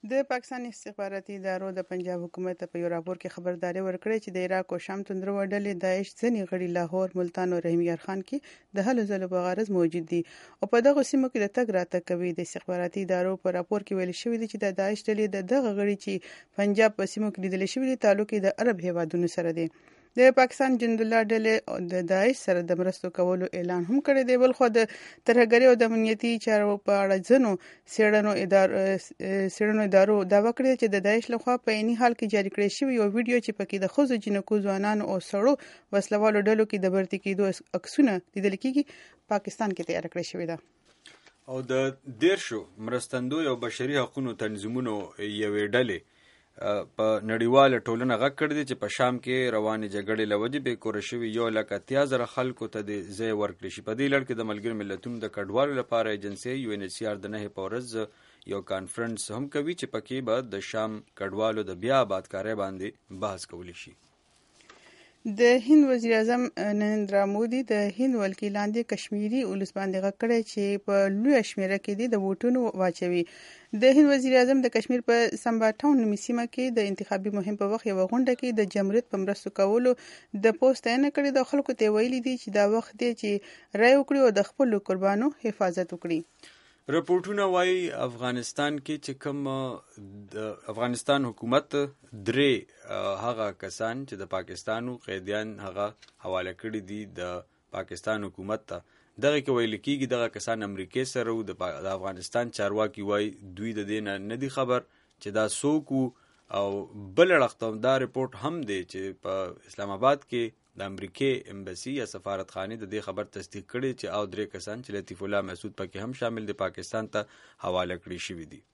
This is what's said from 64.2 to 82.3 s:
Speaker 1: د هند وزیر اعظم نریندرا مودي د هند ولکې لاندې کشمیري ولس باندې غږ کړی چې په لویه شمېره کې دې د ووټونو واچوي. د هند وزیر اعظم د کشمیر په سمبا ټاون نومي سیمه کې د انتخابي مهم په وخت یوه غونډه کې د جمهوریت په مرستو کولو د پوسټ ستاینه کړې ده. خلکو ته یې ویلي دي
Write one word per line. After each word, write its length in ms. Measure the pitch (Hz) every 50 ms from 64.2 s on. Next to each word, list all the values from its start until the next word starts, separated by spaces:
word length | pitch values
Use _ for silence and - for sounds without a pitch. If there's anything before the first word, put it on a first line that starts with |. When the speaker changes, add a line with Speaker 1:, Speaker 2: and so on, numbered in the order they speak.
| _ _ _ _ _ _ _ _ _ _ - - _ - - - - _ _ _ _
Speaker 1:
د 160 | 226 208 196 240 240 247 254 214
هند 180 | 240 302 302 294 269
وزیر 240 | 254 247 220 226 226
اعظم 280 | 220 220 220 240 247 247 240 - - - 208 208 208
نریندرا 420 | 208 208 214 214 208 190 196 196 202 196 202
مودي 260 | 208 226 233 233 254 262 214
د 60 | 220 208 208 202 196 208
هند 160 | 254 269 254
ولکې 320 | 233 202 196 190 - - 208 202
لاندې 320 | 208 208 208 208 233 233 _ 220
کشمیري 480 | 190 - - - 202 208 214 226 262 254
ولس 260 | 196 185 196 190 190 -
باندې 220 | 196 196 190 185 190 190
غږ 120 | 196 196 _
کړی 180 | - 226 233 233 220 -
چې 120 | - 220 202 196 202 202 -
په 100 | - 202 196 196 196
لویه 320 | 196 202 220 277 294 254 208 -
شمېره 280 | - - 190 185 196 196 _
کې 100 | - 202 196
دې 80 | 233 254 226
د 20 | 202 190
ووټونو 380 | 190 190 190 - 240 247 254 240 226 - 196
واچوي. 420 | 185 185 170 - - 175 180 175 170 - - - - - - - - _ - 214 220
د 100 | 262 269 285
هند 140 | 302 285 277
وزیر 200 | 269 254 262 254 254
اعظم 240 | 247 247 269 269 254
د 80 | 240 -
کشمیر 320 | 220 220 - 247 247 233 -
په 200 | 233 233 233 220 - 220 -
سمبا 260 | 240 233 226 220 220 214 _ -
ټاون 120 | 294 294 262
نومي 180 | 233 220 208 202 -
سیمه 220 | - 247 240 233 240 -
کې 220 | - 254 262 240 233
د 120 | 208 202
انتخابي 420 | 196 - 202 - 202 196 190 208 202 202
مهم 220 | 190 202 214 202
په 80 | 208 196
وخت 160 | 208 226 - 226
یوه 200 | 196 190 185 185
غونډه 220 | - 247 262 247 247 247
کې 100 | - 247 240 214
د 40 | 208 185 -
جمهوریت 340 | 208 196 196 196 233 240 _ -
په 80 | 196
مرستو 280 | 190 190 202 - - 202 - -
کولو 340 | 196 196 208 233 247 254 247 - - - - - - _ - 208 196
د 140 | 220 214 -
پوسټ 240 | - 262 262 254
ستاینه 280 | - 233 233 254 277 285 285
کړې 160 | - 285 285 262 269
ده. 120 | 254 -
خلکو 260 | - 285 277 - 254 -
ته 40 | 226
یې 80 | 214 214
ویلي 240 | 214 226 247 254 262 233
دي 80 | 269